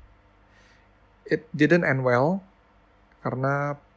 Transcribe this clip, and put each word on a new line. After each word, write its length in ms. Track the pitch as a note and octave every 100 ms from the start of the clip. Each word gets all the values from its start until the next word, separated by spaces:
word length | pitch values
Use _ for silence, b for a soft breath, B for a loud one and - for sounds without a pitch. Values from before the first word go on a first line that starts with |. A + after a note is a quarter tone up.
| - _ _ _ _ b b b b _ _ _ -
it 240 | D#3 -
didn't 320 | C#3+ D3+ F3
end 240 | D#3+ C3 B2+
well, 360 | B2 C#3+ G3 - _ _ _ _ _ _ _ B2
karena 480 | B2 C3+ C#3+ C#3+ C#3+ _